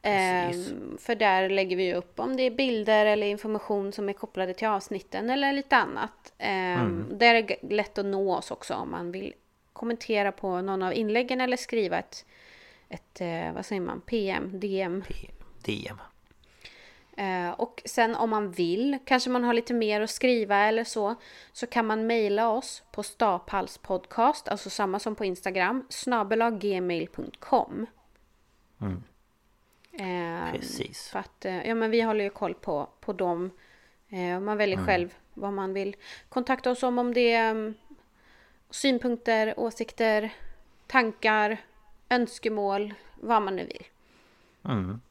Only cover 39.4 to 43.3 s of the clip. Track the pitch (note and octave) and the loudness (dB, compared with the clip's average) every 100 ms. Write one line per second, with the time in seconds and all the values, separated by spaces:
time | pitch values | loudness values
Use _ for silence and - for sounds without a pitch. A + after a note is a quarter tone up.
39.4 | A3 - A3+ A3 A3+ - A3+ G#3+ G#3+ - | 2 0 -4 -4 -8 0 4 4 0 -8
40.4 | - - - - _ C4 A3+ G#3+ A3+ G#3+ | -12 -14 -20 -20 _ 2 2 2 2 4
41.4 | G#3 G#3+ - _ - - - B3 A#3 - | 2 0 -8 _ -20 -20 0 2 2 0
42.4 | A3+ G#3+ G3+ G3 G#3 G3+ - - G#3+ | -2 0 0 0 -2 -8 -18 -12 2